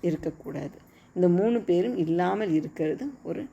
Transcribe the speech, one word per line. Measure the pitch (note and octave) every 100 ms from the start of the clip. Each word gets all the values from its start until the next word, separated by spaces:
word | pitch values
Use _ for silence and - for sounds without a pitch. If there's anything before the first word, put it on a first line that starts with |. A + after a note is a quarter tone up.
இருக்கக்கூடாது. | F3 D#3 E3 D#3 - D#3+ C#3 - - - _ -
இந்த | F3+
மூணு | F3 G#3 A#3+
பேரும் | - F3 G#3 A#3
இல்லாமல் | D#3+ E3 F3+ G3 G#3+
இருக்கிறது | D#3 - - D#3 - C#4 C4+
ஒரு | - E3+ D4+